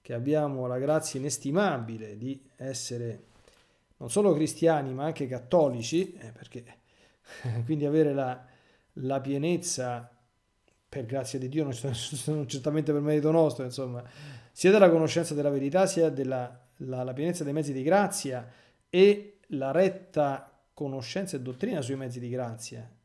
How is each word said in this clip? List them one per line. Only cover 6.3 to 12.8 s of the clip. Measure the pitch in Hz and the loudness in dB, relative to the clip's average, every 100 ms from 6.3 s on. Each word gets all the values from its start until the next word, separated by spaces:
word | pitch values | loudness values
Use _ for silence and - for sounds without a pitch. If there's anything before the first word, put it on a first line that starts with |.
perché | - - 123 - - _ _ _ _ | -18 -18 -18 -18 -20 _ _ _ _
<laughs> | _ - 123 117 117 | _ -12 -6 -4 -2
quindi | 151 | 0
avere | 147 156 151 | 2 4 4
la, | 139 131 123 - _ _ _ _ | 2 -2 -6 -12 _ _ _ _
la | - 131 135 | -8 -4 -4
pienezza, | 131 139 156 175 175 - 127 120 120 _ _ _ _ _ _ _ _ | -2 -2 0 -2 -2 -4 -4 -6 -10 _ _ _ _ _ _ _ _
per | 143 117 | -10 -6
grazia | 135 123 135 | -6 -4 -6
di | 127 | -4
Dio, | 147 | -2
non | 147 | -2
cer-, | 123 139 117 - 143 | -4 -4 -6 -6 -8
<laughs> | - | -4
non | 151 135 | -4 -4
certamente | 139 139 151 | -4 -2 -2